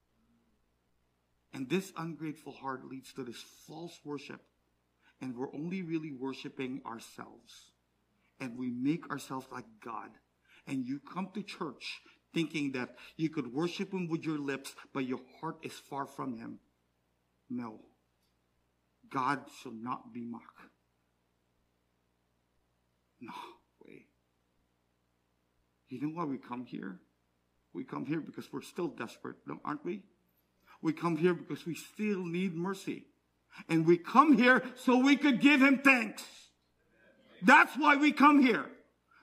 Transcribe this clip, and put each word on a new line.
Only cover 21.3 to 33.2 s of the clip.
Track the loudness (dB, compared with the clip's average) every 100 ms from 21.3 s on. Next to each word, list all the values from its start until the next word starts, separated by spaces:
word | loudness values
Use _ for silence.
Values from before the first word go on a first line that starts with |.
| _ _ _ _ _ _ _ _ _ _ _ _ _ _ _ _ _ _ -20
No | -16 -14 -14 -18 _ _
way. | -20 -20 _ _ _ _ _ _ _ _ _ _ _ _ _ _ _ _ _ _ -14
You | -6
know | -6
why | -4 -6
we | -6
come | -8 -12 -10
here? | -10 -10 -14 _ _ _ _ _ _ _
We | -12
come | -10 -8 -6
here | -6
because | -6 -14 -12
we're | -12
still | -12 -6 -6
desperate, | -6 -12 -10 -14 -14 -12
no, | -8 -6
aren't | -6
we? | -6 -8 -12 _ _ _ _ _ _ -6
We | -4
come | -2 -2 2
here | 2
because | 0 -6 -10 -8
we |
still | -10 -10 -6 -4 -2
need | -4 -2 -2
mercy. | -2 -6 -6 -8 -10 -12 _